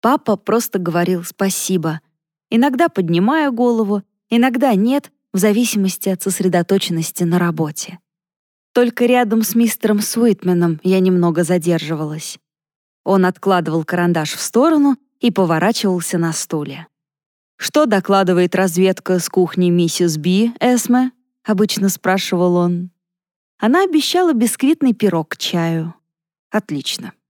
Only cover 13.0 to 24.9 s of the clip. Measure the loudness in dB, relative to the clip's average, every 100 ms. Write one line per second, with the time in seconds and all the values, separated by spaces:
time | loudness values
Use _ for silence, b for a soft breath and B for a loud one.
13 | 0 2 2 0 0 0 0 -4 -2 -2
14 | 0 0 -4 -8 -2 2 4 4 2 0
15 | _ _ -2 0 0 2 0 0 -2 -2
16 | -2 -2 -2 -4 -6 -6 -6 -12 -20 _
17 | _ _ _ _ _ _ -2 2 2 0
18 | 2 2 4 2 2 2 0 2 2 0
19 | -2 -2 0 0 0 2 2 2 0 0
20 | -2 0 0 2 0 0 0 0 2 0
21 | 0 _ _ _ -4 0 0 0 -2 -2
22 | -2 -2 -2 0 2 2 0 -2 -8 _
23 | _ _ _ _ _ _ 0 2 2 0
24 | 0 0 2 2 0 0 0 2 0